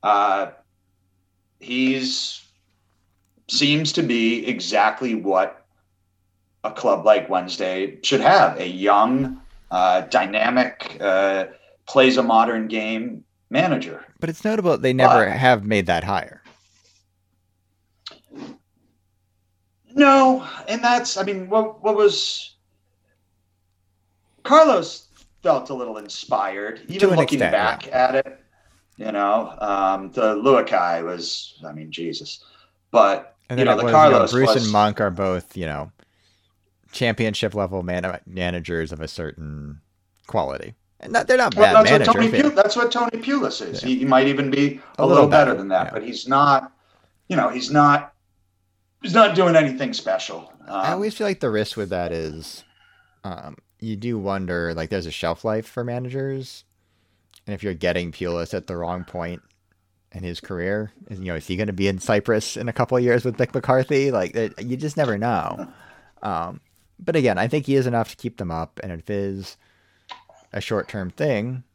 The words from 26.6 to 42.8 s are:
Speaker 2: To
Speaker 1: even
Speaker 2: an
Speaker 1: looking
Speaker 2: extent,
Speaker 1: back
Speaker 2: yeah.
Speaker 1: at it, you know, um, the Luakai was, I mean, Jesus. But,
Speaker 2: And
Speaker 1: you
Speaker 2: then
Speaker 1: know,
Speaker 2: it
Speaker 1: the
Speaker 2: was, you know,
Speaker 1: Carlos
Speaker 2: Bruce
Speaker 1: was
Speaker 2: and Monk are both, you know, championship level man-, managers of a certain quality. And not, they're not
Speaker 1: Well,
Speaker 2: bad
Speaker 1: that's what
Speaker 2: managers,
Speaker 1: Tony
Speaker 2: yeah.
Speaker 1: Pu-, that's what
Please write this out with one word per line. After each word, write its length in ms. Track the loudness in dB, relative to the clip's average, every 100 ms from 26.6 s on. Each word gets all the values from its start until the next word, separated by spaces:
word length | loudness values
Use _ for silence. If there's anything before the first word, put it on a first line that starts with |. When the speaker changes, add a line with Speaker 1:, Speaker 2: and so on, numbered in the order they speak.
| -10 -12 -12
Speaker 2:
To 60 |
Speaker 1:
even 160 | 0 4
Speaker 2:
an 60 | 4
Speaker 1:
looking 220 | 2 2
Speaker 2:
extent, 140 | 2
Speaker 1:
back 340 | 2 0 -2 -4
Speaker 2:
yeah. 200 | 0 2
Speaker 1:
at 60 | 2
it, 240 | -4 -10 _ _ _ _ _ _
you 140 | -6
know, 440 | -2 2 0 -2 -8
um, 500 | -4 0 0 -2 -4
the 220 | -2 0
Luakai 680 | 2 4 4 4 0 0 -2
was, 540 | -4 -8 -8 -10 -12 -18
I 80 | -16
mean, 180 | -16 -14
Jesus. 540 | -10 -8 -10 -12 -18 _ _ _ _ _
But, 460 | 4 4 2 -6 _ _
Speaker 2:
And 100 | 0
Speaker 1:
you 60 |
Speaker 2:
then 120 | 2 2
Speaker 1:
know, 20 |
Speaker 2:
it 40 |
Speaker 1:
the 20 |
Speaker 2:
was, 60 | 4
you 40 | 6
know, 140 | 8
Speaker 1:
Carlos 220 | 6 4
Speaker 2:
Bruce 220 | 2 4
Speaker 1:
was 100 | 4
Speaker 2:
and 80 | 2
Monk 280 | 2 2 2
are 100 | -2
both, 460 | -2 -2 -2 -6 -10
you 80 | -8
know, 240 | -8 -10 _ _ _ _ _ _ _ _ _ _
championship 600 | -4 -2 0 -2 -2 -4
level 280 | -2 -4 -4
man-, 380 | -4 -4 -4 -8 -12
managers 640 | -6 -4 -4 -4 -6 -6
of 80 | -8
a 80 | -12
certain 720 | -10 -12 -10 -14 -12 -14 -16 _ _ _ _ _
quality. 480 | -4 -4 -6 -12 -18 _ _
And 120 | -4
not, 140 | -2 2
they're 100 | 2
not 160 | 2
Speaker 1:
Well, 180 | 4 6
Speaker 2:
bad 140 | 8 8
Speaker 1:
that's 40 | 6 6
what 80 | 4
Speaker 2:
managers, 160 | 4
Speaker 1:
Tony 40 | 4
Speaker 2:
yeah. 60 | 2
Speaker 1:
Pu-, 40 |
that's 220 | 4 2
what 160 | 4